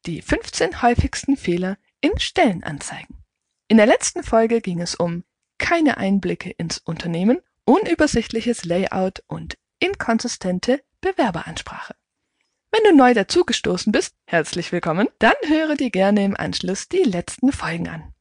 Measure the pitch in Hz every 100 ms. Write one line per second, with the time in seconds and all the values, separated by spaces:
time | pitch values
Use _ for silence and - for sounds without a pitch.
0 | - 156 - 453 - - 427 - 240 240
1 | 262 - - 269 - 175 185 202 _ _
2 | 302 440 - - 285 175 - 143 - -
3 | - - _ _ _ _ _ 220 214 415
4 | - 359 - 226 226 233 190 175 175 -
5 | 175 170 - _ _ _ - 339 302 -
6 | 196 196 180 175 180 - 165 - - 165
7 | 175 165 196 320 _ _ - 320 415 339
8 | 302 233 - 226 233 233 170 175 190 190
9 | 190 - _ 165 82 - _ _ 359 -
10 | - 226 240 - 185 180 - 277 _ _
11 | 381 381 247 165 165 160 - - - -
12 | _ _ _ _ _ _ _ 440 415 302
13 | 247 240 190 349 359 - - 180 - 208
14 | - _ - 170 151 180 170 175 170 160
15 | 233 _ 220 571 339 311 311 294 262 190
16 | 196 208 196 - 156 - 180 196 - 370
17 | 311 175 - - 254 - 165 170 170 165
18 | - -